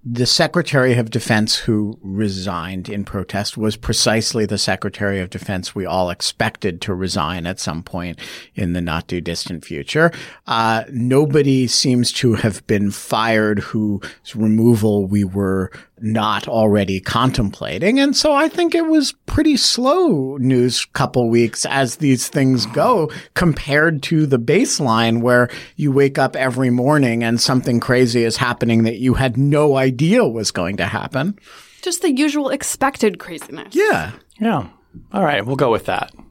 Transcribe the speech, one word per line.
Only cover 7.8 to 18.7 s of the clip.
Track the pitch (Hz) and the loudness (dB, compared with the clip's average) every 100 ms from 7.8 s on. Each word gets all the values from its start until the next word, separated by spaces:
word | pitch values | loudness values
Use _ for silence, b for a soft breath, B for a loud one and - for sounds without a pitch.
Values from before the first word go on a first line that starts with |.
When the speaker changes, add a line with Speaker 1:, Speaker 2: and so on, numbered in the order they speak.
Speaker 1:
point | - 90 87 80 B B B | -8 -8 -8 -10 B B B
in | - 92 | -6 -4
the | 87 | -2
not | 85 80 - | -2 -4 -4
too | 87 | -6
distant | 78 85 - 82 | -6 -8 -8 -12
future. | - 78 69 151 165 B B B - | -10 -12 -6 0 0 B B B -4
Uh, | 113 113 113 113 | 0 0 0 -4
nobody | 131 123 131 151 147 139 135 123 | -4 2 2 4 2 4 2 2
seems | - - 123 120 | 0 2 2 0
to | - 123 | 0 0
have | 107 113 - - | 2 0 -4 -2
been | 107 101 | 0 0
fired | 101 - 113 113 110 107 104 | -4 -4 -2 2 2 2 0
whose | - 113 107 98 B B - - | -2 -4 -2 -4 B B -14 -2
removal | 110 110 117 117 107 104 95 | 2 4 6 4 4 2 2
we | 104 | 0
were | 98 98 98 95 92 B B _ | 0 0 -2 -2 -4 B B _
not | 110 110 107 104 - | -4 0 0 -2 -2
already | 117 110 104 95 95 | 2 4 4 2 -2
contemplating. | - 113 127 107 104 - 55 85 175 262 | -2 0 2 2 -2 -4 -8 -2 0 2
And | 277 262 | 2 2
so | 302 | 2
I | 285 311 | 2 2
think | 311 339 | 0 0